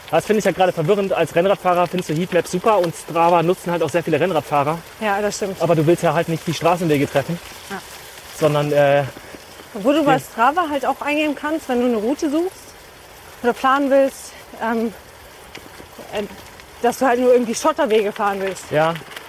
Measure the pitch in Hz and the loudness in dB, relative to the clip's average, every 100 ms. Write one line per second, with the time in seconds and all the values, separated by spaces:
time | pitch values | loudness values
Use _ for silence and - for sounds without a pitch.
0 | - 160 - 214 196 175 185 175 156 202 | -2 0 2 0 2 2 2 2 0 0
1 | 196 175 165 165 185 196 190 175 175 180 | 0 0 0 2 2 2 2 2 0 -2
2 | 180 156 180 175 - 180 226 214 175 - | -4 -4 0 0 0 -2 2 2 2 -2
3 | - 160 170 175 165 185 180 170 165 170 | -6 0 4 4 2 0 -2 -2 0 -2
4 | 165 151 170 160 - 147 139 165 - - | 0 0 2 0 0 0 0 -2 -8 -6
5 | 220 202 208 - 202 185 170 165 151 175 | -2 -2 -2 -4 -6 -2 0 2 4 4
6 | 170 151 170 165 - 156 160 175 175 147 | 2 0 0 -4 -4 -2 0 2 2 2
7 | 139 139 131 170 - - - 196 - - | 2 0 -2 -6 -10 -18 -14 -14 -14 -18
8 | - - - - 156 147 147 147 143 143 | -20 -20 -16 -2 0 2 2 4 4 4
9 | 135 - - - - - - 220 202 302 | 0 -6 -18 -20 -20 -20 -14 -4 0 2
10 | 294 262 - - 233 311 330 285 247 262 | 4 2 0 0 2 2 0 -2 -2 -4
11 | 285 294 302 285 294 320 - 247 247 226 | -2 -2 0 -2 -4 -6 -4 -2 0 0
12 | 208 294 320 294 359 - - - - - | -2 -2 -2 -2 -2 -6 -20 -20 -20 -20
13 | - - - - 240 226 262 269 277 277 | -20 -20 -20 -6 -2 0 2 2 4 4
14 | 269 - - - - - 226 226 226 185 | 2 0 -18 -20 -18 -8 -4 -2 -4 -6
15 | - - - - - - - - - - | -20 -20 -20 -20 -20 -20 -20 -20 -20 -20
16 | - 208 208 - - - - - 240 - | -10 -8 -8 -10 -20 -20 -20 -2 -2 2
17 | 262 240 254 247 233 233 311 302 285 220 | 2 4 4 4 4 0 0 2 2 2
18 | 208 214 208 196 190 180 - 147 160 165 | 2 -2 -2 -2 -4 -6 -2 2 2 0
19 | - - | -8 -16